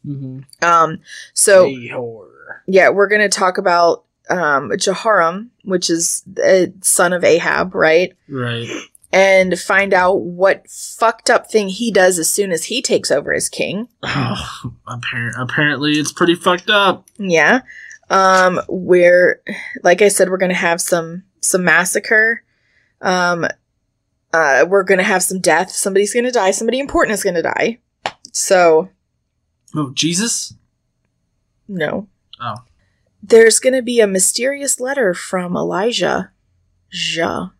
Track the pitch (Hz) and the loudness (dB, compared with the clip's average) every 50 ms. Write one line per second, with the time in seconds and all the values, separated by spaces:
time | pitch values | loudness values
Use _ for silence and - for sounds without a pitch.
0 | - 147 139 135 135 131 131 135 139 _ - _ 175 170 170 165 160 156 160 - | -10 -12 -12 -10 -12 -12 -14 -16 -18 _ -8 _ 0 2 4 4 2 0 -4 -12
1 | _ - - - - - _ - - 220 196 185 180 139 135 127 120 117 - 131 | _ -20 -20 -20 -20 -10 _ -2 2 6 6 6 6 4 0 -8 -12 -12 -10 -10
2 | 120 117 113 107 92 - _ _ - - - - _ - 190 190 170 127 147 196 | -10 -10 -12 -16 -20 -20 _ _ -20 -20 -20 -14 _ 2 4 4 4 4 4 2
3 | 202 196 214 214 214 196 - - 202 185 185 - 196 190 175 175 170 170 - - | 2 2 2 0 2 0 0 0 0 0 0 0 0 2 2 4 4 2 2 -2
4 | _ _ _ _ _ - 165 180 165 151 143 135 143 101 - 185 - 202 185 - | _ _ _ _ _ -6 -4 -2 0 0 0 -2 -2 -4 -6 -2 -2 -4 -4 -2
5 | - 226 214 185 165 165 175 196 226 240 _ _ _ 196 190 180 180 - 170 165 | 0 0 2 2 2 0 -2 -6 -12 -16 _ _ _ -4 -4 -2 -2 -2 -2 -2
6 | 170 - - - _ - 190 - - 143 185 190 180 - - - - - - - | -2 -6 -6 -8 _ -12 -6 -2 2 4 4 4 2 -2 -6 -6 -4 -2 0 2
7 | 185 175 180 175 180 - 156 170 170 165 147 143 170 185 185 190 160 156 160 175 | 0 0 0 0 2 2 2 2 2 0 -2 -2 -4 -4 -2 0 2 2 2 2
8 | 180 180 _ _ _ - 143 131 123 120 117 117 120 113 - 311 - _ _ _ | 0 -2 _ _ _ -12 -10 -8 -6 -6 -6 -8 -8 -10 -12 -14 -14 _ _ _
9 | _ _ - 185 190 196 190 190 185 185 180 180 - - 202 190 196 196 190 180 | _ _ 2 2 4 4 4 4 4 2 -2 -6 -2 0 0 0 2 2 2 2
10 | 185 180 196 180 - 175 175 175 190 196 - - _ _ - - - - - - | 2 2 0 0 -4 -8 -4 0 2 2 2 0 _ _ -18 -18 -16 -16 -4 0
11 | 240 226 233 - _ - 240 - - - - 220 202 190 190 208 240 233 185 196 | 0 0 0 0 _ 0 0 0 0 0 -2 -2 -2 -2 -6 -4 -6 0 2 4
12 | 185 185 185 175 156 - - - 202 190 170 156 - - - 262 262 - 214 147 | 4 4 2 0 -4 -4 -2 -2 -2 -2 -4 -6 -6 -6 -8 -6 -2 -2 -2 -2
13 | - - 147 127 - - 73 - - - - - - 76 151 202 240 _ _ _ | 0 -2 -2 -2 -2 -2 -4 -4 -4 -6 -6 -6 -6 -6 -6 -8 -10 _ _ _
14 | - - - 139 127 117 107 95 - - - - - 123 - _ _ - 120 120 | -8 -6 -4 -4 -4 -4 -6 -8 -10 -14 -14 -14 -14 -14 -16 _ _ -14 -14 -10
15 | 120 - - 117 117 117 - 123 123 120 - 160 151 147 143 123 143 151 151 151 | -10 -10 -8 -8 -8 -8 -8 -8 -10 -6 -2 -2 0 0 -2 -2 -2 -2 0 -2
16 | 147 - - - 180 170 170 175 - 190 175 170 - - 214 202 202 190 180 - | -2 -4 -2 0 0 0 0 0 0 0 0 0 0 0 2 2 2 2 0 -2
17 | _ _ _ - 202 185 170 160 147 160 220 262 - - - - - - - _ | _ _ _ -10 -4 0 2 4 4 4 4 2 0 -8 -20 -20 -20 -20 -20 _
18 | _ _ - 190 190 190 190 185 185 185 180 - - - - 185 180 165 180 180 | _ _ 0 2 4 4 4 4 4 2 0 -2 -6 -6 -8 -8 0 2 4 6
19 | 175 175 175 180 180 165 - - _ - 208 - - - - - - 180 175 180 | 6 4 4 4 2 2 0 -2 _ -14 -14 -12 -14 -16 -16 -2 2 2 4 4
20 | 208 202 - - 190 180 185 185 190 180 180 180 190 170 170 175 - - 185 170 | 4 2 4 2 0 0 2 -2 -2 -2 -2 -2 0 -2 -2 -2 -2 -2 -2 -2
21 | 165 165 170 180 - _ _ _ - - - 185 180 170 156 165 175 175 - 214 | -2 -6 -12 -16 -18 _ _ _ -4 -2 -2 0 2 4 2 2 2 0 -4 -6
22 | - - 226 214 220 226 233 220 _ _ _ _ _ _ _ _ _ _ _ _ | -2 0 2 2 2 2 -2 -4 _ _ _ _ _ _ _ _ _ _ _ _
23 | - 202 185 180 180 175 175 170 156 - - _ _ _ _ _ _ _ _ _ | -2 -2 0 0 0 0 0 -2 -4 -6 -6 _ _ _ _ _ _ _ _ _
24 | _ _ _ _ _ _ - 165 160 143 135 127 151 175 196 196 185 190 196 185 | _ _ _ _ _ _ 0 2 2 4 4 4 4 4 2 0 4 2 2 2
25 | 185 214 196 185 180 - 185 185 180 175 156 165 185 180 - - - 202 190 196 | 2 0 0 -2 -2 -4 -6 -2 0 2 2 2 0 -2 -6 -6 -4 0 0 0
26 | 208 202 - 240 240 254 247 240 190 185 190 - 226 226 233 262 277 277 - 339 | 0 2 -2 -2 -2 0 0 0 0 0 0 0 -2 -2 -2 -2 -4 -2 0 0
27 | 320 220 208 202 - 196 175 165 156 - - - - 202 233 _ _ _ _ _ | 0 0 -2 -2 -4 -2 -2 -2 -2 -2 -2 -2 -2 -4 -4 _ _ _ _ _
28 | _ - - _ _ - _ - - - 190 180 175 170 160 156 180 190 _ _ | _ -10 -10 _ _ -12 _ -8 0 2 4 4 6 6 6 4 2 -2 _ _
29 | _ _ _ _ _ _ _ _ _ _ _ _ _ _ - 151 147 127 - - | _ _ _ _ _ _ _ _ _ _ _ _ _ _ -8 -6 -6 -6 -6 -4
30 | 143 160 170 175 220 233 - - - - - _ _ _ _ _ _ _ _ _ | -4 -2 -2 -2 -4 -4 -4 -6 -8 -12 -16 _ _ _ _ _ _ _ _ _
31 | _ _ _ _ _ _ _ _ _ _ _ _ _ - 196 175 151 - - 190 | _ _ _ _ _ _ _ _ _ _ _ _ _ -12 -6 -6 -4 -4 -4 -8
32 | 214 _ _ _ _ _ - _ 123 117 104 120 _ _ _ _ _ _ _ _ | -8 _ _ _ _ _ -18 _ -10 -10 -10 -12 _ _ _ _ _ _ _ _
33 | _ _ _ _ - - 233 226 226 220 214 - - 254 254 262 233 240 240 233 | _ _ _ _ 0 6 6 8 8 6 4 2 0 0 0 0 -4 -2 2 2
34 | 214 202 190 185 180 - - - 240 269 285 277 277 269 - - 247 254 277 277 | 2 2 2 0 -2 -2 -2 -2 -4 -4 -4 -4 -6 -6 -6 -6 -6 -6 -2 0
35 | 240 185 175 - - - - 185 180 175 180 151 160 170 175 175 202 233 190 196 | 0 0 -2 -4 -8 -6 -6 -6 -6 -4 -6 -6 -4 -4 -4 -2 -2 -2 -2 -2
36 | 175 151 131 - 185 - _ _ _ _ _ _ _ _ _ _ _ _ - 175 | -2 -2 -2 -4 -6 -8 _ _ _ _ _ _ _ _ _ _ _ _ -12 -8
37 | 170 165 160 160 165 - - - 180 185 _ | -8 -6 -4 -4 -4 -4 -4 -6 -8 -10 _